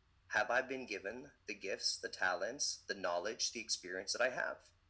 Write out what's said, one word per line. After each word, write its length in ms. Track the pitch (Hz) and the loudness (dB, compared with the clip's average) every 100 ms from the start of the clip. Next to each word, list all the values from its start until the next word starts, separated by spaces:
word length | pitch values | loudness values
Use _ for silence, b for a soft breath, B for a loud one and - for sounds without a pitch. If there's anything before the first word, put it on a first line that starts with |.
| _ _ - | _ _ -2
have 240 | 110 107 | 2 4
I 100 | 120 | 4
been 240 | 127 131 113 | 4 -2 -2
given 460 | 98 95 123 143 - - | -4 -4 -6 -10 -12 -8
the 60 | 101 | -6
gifts, 420 | 95 113 - - | -2 0 0 0
the 120 | - | -4
talents, 760 | - 92 90 104 143 - - - | 0 2 2 0 0 -2 -2 -4
the 60 | 98 | -2
knowledge, 560 | 92 87 98 117 - | 2 2 0 0 -2
the 80 | 117 | -2
experience 540 | 107 - 87 92 101 | -4 -4 -2 -4 -2
that 80 | - | 2
I 80 | 127 | 2
have? 280 | 123 - - - _ _ | 2 -2 -4 -10 _ _